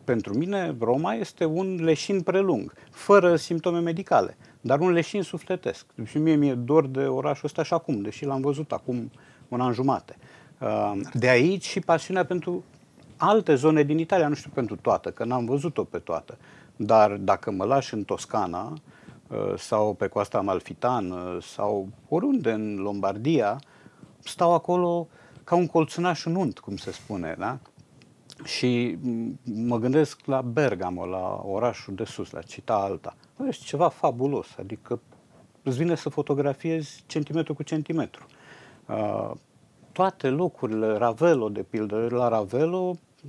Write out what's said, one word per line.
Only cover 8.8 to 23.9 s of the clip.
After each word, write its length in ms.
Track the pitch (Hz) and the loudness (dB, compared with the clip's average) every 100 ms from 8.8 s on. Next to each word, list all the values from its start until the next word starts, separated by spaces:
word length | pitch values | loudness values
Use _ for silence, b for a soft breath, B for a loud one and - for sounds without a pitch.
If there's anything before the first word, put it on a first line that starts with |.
| - 123 113 B B B - | -4 -6 -8 B B B -8
un 140 | 123 | -2
an 120 | 127 | 0
jumate. 440 | 120 135 113 - - B B B - | 2 0 0 -4 -20 B B B -8
Uh, 400 | 117 107 104 98 - | -2 0 -2 -4 -6
de 160 | - 127 | 0 4
aici 360 | 123 156 196 | 6 6 2
și 140 | - 196 | -4 -4
pasiunea 460 | - 160 - 190 | 0 0 0 -2
pentru 380 | 175 180 180 175 - - _ - - - | 0 -2 -4 -6 -8 -20 _ -20 -20 -2
alte 380 | 170 220 170 | 2 4 4
zone 280 | 139 156 156 | 4 6 6
din 140 | 143 156 | 4 2
Italia, 300 | 165 190 147 | 2 2 2
nu 60 | |
știu 160 | 147 - | 0 -4
pentru 220 | - 117 | -6 -4
toată, 360 | - - 95 87 | -2 0 0 -2
că 120 | - | -6
n-am 220 | 117 127 | -2 -2
văzut-o 380 | 117 139 160 127 | 0 -2 -2 -4
pe 140 | - 87 | -4 -6
toată. 400 | - 80 - - B B B | -6 -6 -8 -18 B B B
Dar 360 | - 107 110 107 | -6 4 6 6
dacă 400 | 101 98 98 - | 4 0 0 -2
mă 120 | 95 | -4
lași 280 | 101 135 - | 0 0 0
în 100 | 110 | -6
Toscana, 720 | 98 95 - 110 92 87 117 156 B B B B - | -6 -6 -4 -4 -2 -4 -8 -12 B B B B -10
uh, 260 | 107 98 98 | -4 -4 -4
sau 360 | - 107 107 | -2 0 0
pe 140 | 95 98 | 0 -2
coasta 300 | 107 101 107 | -2 -2 -2
amalfitană, 1000 | 98 92 - 95 120 123 92 90 90 90 | 0 -2 -4 -4 -2 -2 -4 -6 -8 -10
sau 460 | - - 104 104 95 - - | -10 -4 -2 -2 -6 -14 -4
oriunde 420 | 165 285 269 110 | -2 0 0 0
în 240 | 110 107 | -2 -4
Lombardia, 840 | 101 101 101 98 101 127 160 101 139 B B B | -4 -4 -2 -2 -2 0 2 2 -2 B B B